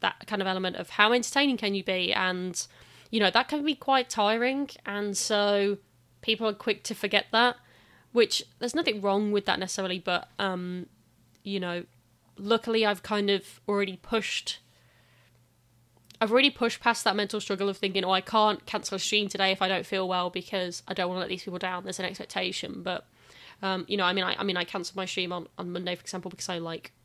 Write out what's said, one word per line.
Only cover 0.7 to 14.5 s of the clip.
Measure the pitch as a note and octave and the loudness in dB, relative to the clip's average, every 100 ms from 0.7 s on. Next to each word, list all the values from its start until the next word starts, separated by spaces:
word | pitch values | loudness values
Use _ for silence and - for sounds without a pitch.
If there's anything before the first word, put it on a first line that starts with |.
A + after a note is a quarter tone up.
| - | -4
of | F3 | -2
how | - G#3+ | 4 6
entertaining | B3 A#3+ C#4 C#4+ A#3+ | 6 2 2 2 2
can | G#3 | 0
you | G3 | -2
be, | F#3+ F#3 F3+ | 0 0 2
and, | - F#3 F#3 F#3 F3 - - - - - | 2 0 -2 -4 -6 -8 -12 -20 -20 -4
you | A3 | 2
know, | G3 | 4
that | A3+ C#4 | 4 2
can | D4+ D4 | 0 -2
be | |
quite | C#4+ - C4+ B3 | -2 2 2 2
tiring, | A3+ G#3 A3+ B3 C4+ C#4 - - | 0 2 2 0 0 -4 -8 -8
and | G3+ G#3 G3 | -4 -2 -2
so | - G#3 G#3 G3+ G3+ G3+ _ _ _ _ | 0 2 4 4 2 -2 _ _ _ _
people | - A3 A3 | -2 0 0
are | |
quick | G#3 A#3 G#3 | -2 -2 -2
to | - | -4
forget | A3+ G3+ G3+ - | -6 0 0 2
that, | A3 B3 - - - - - _ | 2 2 0 -10 -20 -20 -20 _
which | A#3 A3 - - - | 4 4 2 -6 -6
there's | A#3+ D4+ | -4 0
nothing | D4+ G#3+ | 0 0
wrong | G3 G3 G#3 | 2 2 2
with | G#3 G3 | 0 0
that | F#3 | 0
necessarily, | F#3 - F#3 F3+ | -2 -4 -4 -4
but, | F#3 F3 - - | -2 -2 -2 -4
um, | G3 F3+ F3+ F3+ - _ _ _ _ _ | -2 -2 -4 -6 -10 _ _ _ _ _
you | G3 G3 | -6 -4
know, | F3+ F3 - _ _ _ _ - | -4 -6 -8 _ _ _ _ -6
luckily | G3+ A3+ A#3 A3+ G#3+ | 2 2 4 2 4
I've | G3 | 2
kind | - G#3 G3+ | 0 0 4
of | G3 - - - | 2 0 -10 -2
already | G3+ G3 F#3 | 0 0 -4
pushed, | - A3+ - - - | -2 -2 0 -4 -4